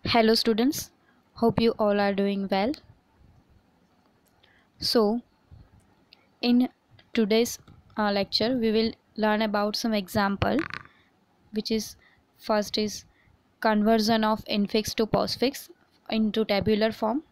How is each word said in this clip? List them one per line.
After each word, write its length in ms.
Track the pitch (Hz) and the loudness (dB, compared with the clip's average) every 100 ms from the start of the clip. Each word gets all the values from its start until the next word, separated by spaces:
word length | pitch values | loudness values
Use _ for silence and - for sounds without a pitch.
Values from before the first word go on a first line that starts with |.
| - | 2
Hello 280 | 233 220 | 4 4
students, 580 | 226 - 220 254 - - _ _ _ _ - | 4 2 2 0 -2 -12 _ _ _ _ -2
hope 220 | 233 - | 0 4
you 100 | 226 - | 2 2
all 220 | 208 202 | 0 2
are 140 | 202 | 0
doing 340 | 196 202 196 196 | 0 -2 -2 -2
well. 220 | 196 220 311 - - _ _ - _ _ _ _ _ _ _ _ _ _ _ _ _ _ _ | -2 -2 -4 -12 -20 _ _ -20 _ _ _ _ _ _ _ _ _ _ _ _ _ _ _
So, 420 | - 247 208 240 - _ _ - - - _ _ _ - _ _ | -2 2 2 -2 -8 _ _ -20 -20 -20 _ _ _ -20 _ _
in 280 | 240 240 254 _ _ - _ | 0 2 0 _ _ -20 _
today's, 460 | - 214 220 240 - - - _ - | 0 2 2 0 -4 -18 -20 _ -4
uh, 120 | 208 | -2
lecture, 460 | 202 196 - 220 262 | -2 -2 -2 -2 0
we 140 | 226 | 2
will 200 | 214 226 - _ - | 2 0 -6 _ -2
learn 280 | 214 214 | 0 2
about 320 | 220 208 208 208 | 0 0 -2 -2
some 180 | 233 | -2
example, 640 | 214 185 214 196 196 - 233 - - - _ _ _ _ _ _ | -2 -2 0 0 0 0 0 -4 -12 -16 _ _ _ _ _ _
which 160 | 214 - | -8 -2
is, 240 | 220 214 - _ _ _ _ | -4 -4 -16 _ _ _ _
first 440 | - 214 202 - | -2 -2 0 -4
is 260 | 214 - - _ _ _ _ _ | -4 -6 -18 _ _ _ _ _
conversion 600 | 226 214 208 226 214 226 | 0 2 4 2 2 2
of 200 | 214 220 - | 0 -2 -2
infix 500 | 208 196 220 214 - | -2 0 -2 -2 -4
to 100 | 220 | -2
postfix 640 | 196 - - 247 - - - _ _ - | 0 -2 -2 -2 -4 -18 -20 _ _ -6
into 360 | 220 214 220 214 | -2 0 0 0
tabular 460 | 202 185 214 220 | 0 2 2 0
form. 300 | 214 214 262 - | 0 -4 -4 -8